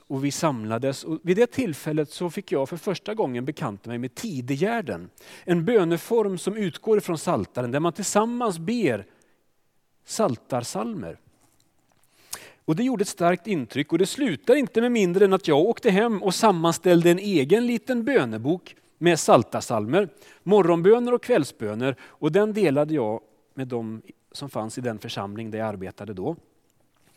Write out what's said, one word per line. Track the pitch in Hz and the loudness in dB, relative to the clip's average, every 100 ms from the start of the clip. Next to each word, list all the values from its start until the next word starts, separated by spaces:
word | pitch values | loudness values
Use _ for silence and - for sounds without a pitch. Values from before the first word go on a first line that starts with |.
| - | -8
och | 135 139 | -4 -4
vi | |
samlades. | - 160 120 107 113 131 135 | 0 -2 -2 -4 -4 -4 -6
Och | - 160 | -8 -4
vid | 165 185 | 0 2
det | 240 | 2
tillfället | - 226 139 156 151 147 | 0 -4 -6 -4 -4 -4
så | - 175 | -6 -8
fick | 202 - | -6 -4
jag | 151 139 | -2 -2
för | 170 | -6
första | 214 170 - | -6 -6 -6
gången | 214 156 123 135 | -4 -4 -4 -6
bekanta | 151 135 98 117 | -6 -8 -8 -10
mig | 120 | -8
med | 127 - | -8 -10
Tidegärden. | 226 135 123 139 196 233 147 87 90 - - - | -8 -8 -6 -2 -2 -2 -6 -8 -12 -20 -20 -10
En | - 175 165 | -2 0 2
böneform | 233 165 170 - 233 202 180 | 2 2 0 0 0 0 -2
som | 190 220 | -6 -4
utgår | 185 - 220 208 | -4 -4 0 0
ifrån | - 156 | 0 -4
Psaltaren | 180 135 92 123 123 | -2 -2 -2 -6 -4
där | 143 | -2
man | 170 | -2
tillsammans | 165 190 208 226 240 233 165 | -2 0 0 0 -2 -4 -4
ber | 165 240 165 104 - _ _ _ _ _ _ _ _ _ - | -4 0 0 0 -6 _ _ _ _ _ _ _ _ _ -8
psaltarsalmer. | - 196 113 - 127 120 190 233 190 82 - _ _ _ _ _ _ _ _ _ _ _ - - _ - | -2 0 -2 -4 -6 -4 -6 -8 -8 -10 -14 _ _ _ _ _ _ _ _ _ _ _ -18 -18 _ -4
Och | 160 | 0
det | |
gjorde | 254 214 | 0 0
ett | 202 | -4
starkt | - 175 180 220 | 0 0 0 -2
intryck | 170 117 135 147 | -4 -4 -6 -2
och | 165 | 0
det | 196 | 0
slutar | - 269 147 - 285 | -2 -2 0 2 2
inte | 233 226 | 2 0
med | 247 | 2
mindre | 233 185 185 196 | 2 2 4 4
än | |
att | 185 - | 4 4
jag | 143 | 4
åkte | 208 - 233 | 2 2 2
hem | 190 233 202 | 4 2 0
och | 202 - | -2 2
sammanställde | 220 175 165 160 185 170 175 | 4 4 2 2 4 6 6
en | 175 | 4
egen | 208 170 131 220 240 | 2 0 4 2 2
liten | 233 - 240 | -2 -2 -2
bönebok | 233 240 120 110 127 180 - - _ - | 2 2 0 -2 -4 -4 -6 -20 _ 0
med | 170 160 | 2 4
psaltarsalmer, | - 151 - 117 - 113 107 175 202 - - - | 6 6 4 -4 -4 -4 0 0 0 -6 -20 -10
morgonböner | 170 202 170 170 180 240 240 | 4 4 6 4 6 4 4
och | 240 | -2
kvällsböner. | - 220 135 - 104 107 131 123 | 2 0 0 -6 -8 -4 -4 -4
Och | - - 151 | -10 -4 0
den | 175 214 | 2 2
delade | 214 170 139 151 | 2 2 2 2
jag | 156 107 113 - _ _ | 0 -2 -4 -10 _ _
med | - 127 | -10 -6
dem | 120 110 110 - - _ | -6 -6 -10 -16 -20 _
som | - 139 | -16 -10
fanns | 120 110 131 | -8 -8 -6
i | |
den | 123 107 | -6 -6
församling | 117 117 101 104 113 | -8 -8 -8 -8 -8
där | 110 | -6
jag | 110 | -6
arbetade | 101 92 - 104 | -6 -10 -12 -12
då. | 92 117 170 _ _ _ _ _ _ _ | -8 -8 -8 _ _ _ _ _ _ _